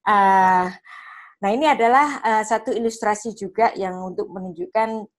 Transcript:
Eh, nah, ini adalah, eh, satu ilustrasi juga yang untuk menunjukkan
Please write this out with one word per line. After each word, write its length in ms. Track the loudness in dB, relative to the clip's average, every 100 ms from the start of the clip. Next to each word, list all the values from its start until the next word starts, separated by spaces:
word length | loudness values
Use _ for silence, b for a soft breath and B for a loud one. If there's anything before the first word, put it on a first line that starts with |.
Eh, 640 | 0 4 4 6 4 2 0 -6 B B B B B B
nah, 120 | -2
ini 140 | 0 0
adalah, 480 | 2 4 4 2 0
eh, 220 | -2 0
satu 320 | 0 -4 -2
ilustrasi 640 | -4 -4 -4 -4 -4 -6 -10
juga 320 | -8 0 0
yang 300 | 0 -8 -8
untuk 240 | -10 -8 -8
menunjukkan 800 | -10 -12 -12 -6 -2 -2 -4 -10